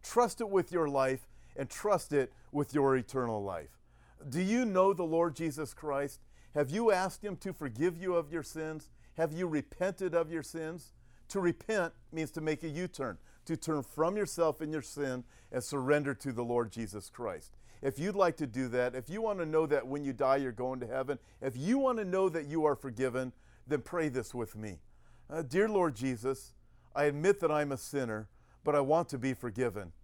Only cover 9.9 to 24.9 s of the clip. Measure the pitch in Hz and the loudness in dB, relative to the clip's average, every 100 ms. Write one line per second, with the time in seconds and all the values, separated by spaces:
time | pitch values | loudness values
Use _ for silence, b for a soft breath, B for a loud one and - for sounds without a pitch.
9.9 | 190 185 170 160 165 143 165 156 160 - | 0 0 0 0 -4 -6 -8 -8 -8 -14
10.9 | - b b b 196 175 - - 220 165 | -20 b b b 0 2 0 0 0 0
11.9 | - - 160 156 165 156 151 160 147 180 | -4 -10 -6 -6 -2 -2 -2 -4 -6 -6
12.9 | - 131 90 b b - 165 - 151 120 | -4 -6 -6 b b -6 -4 -2 -2 -2
13.9 | - 160 208 196 - 160 147 156 156 - | 0 0 2 -2 2 2 2 -4 -6 -6
14.9 | 147 139 127 123 b b 127 117 143 131 | -4 -2 -4 -8 b b -6 -4 -2 2
15.9 | 147 143 123 135 117 120 120 113 113 110 | 2 2 -4 -4 -4 0 0 0 -4 -8
16.9 | 101 - - 117 82 - - b b 139 | -8 -12 -8 -6 -6 -12 -20 b b -4
17.9 | 139 175 196 180 160 143 113 127 123 123 | -2 -4 4 2 4 -4 -2 -2 0 0
18.9 | 127 120 196 220 196 160 156 156 143 123 | -2 -8 -4 -2 -2 2 2 4 2 0
19.9 | 143 143 120 135 135 135 117 123 131 117 | -4 -4 0 4 4 2 -2 -4 -4 -4
20.9 | 131 131 143 b b 135 117 156 269 262 | -4 -4 -6 b b -6 -4 0 2 2
21.9 | 233 196 185 190 165 143 160 151 139 135 | 0 0 2 2 0 -2 2 2 2 -4
22.9 | 113 131 123 127 - b b - 143 - | 0 0 0 -4 -10 b b -2 -2 -2
23.9 | 180 156 127 113 123 113 107 107 87 - | -2 0 -2 -4 -6 -6 -8 -10 -12 -18